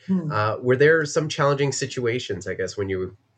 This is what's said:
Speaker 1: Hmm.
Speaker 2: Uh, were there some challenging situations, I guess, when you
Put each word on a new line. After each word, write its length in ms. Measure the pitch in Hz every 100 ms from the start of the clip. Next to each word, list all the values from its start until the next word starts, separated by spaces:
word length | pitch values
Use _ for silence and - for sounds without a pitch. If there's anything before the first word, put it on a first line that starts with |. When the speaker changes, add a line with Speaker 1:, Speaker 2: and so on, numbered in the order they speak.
| -
Speaker 1:
Hmm. 240 | 190 156
Speaker 2:
Uh, 260 | 107 107 -
were 160 | 123 127
there 260 | 147 165
some 240 | 147 165 156
challenging 460 | - 143 139 143
situations, 760 | 131 123 - 120 123 - 90 92
I 60 |
guess, 240 | 90 92 -
when 100 | 98
you 300 | 92 92 95 _